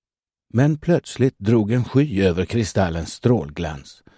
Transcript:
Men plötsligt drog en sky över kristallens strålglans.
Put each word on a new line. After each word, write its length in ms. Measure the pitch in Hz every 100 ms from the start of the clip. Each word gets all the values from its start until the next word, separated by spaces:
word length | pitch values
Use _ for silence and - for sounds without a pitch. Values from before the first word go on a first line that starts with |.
| _ _ _ _ _
Men 280 | 113 147 156
plötsligt 600 | - 175 - - 127 -
drog 340 | 98 117 104
en 140 | 123 117
sky 360 | 131 147 95
över 240 | 95 87 92
kristallens 680 | 120 107 104 92 82 80
strålglans. 920 | - 120 120 73 73 82 73 - - _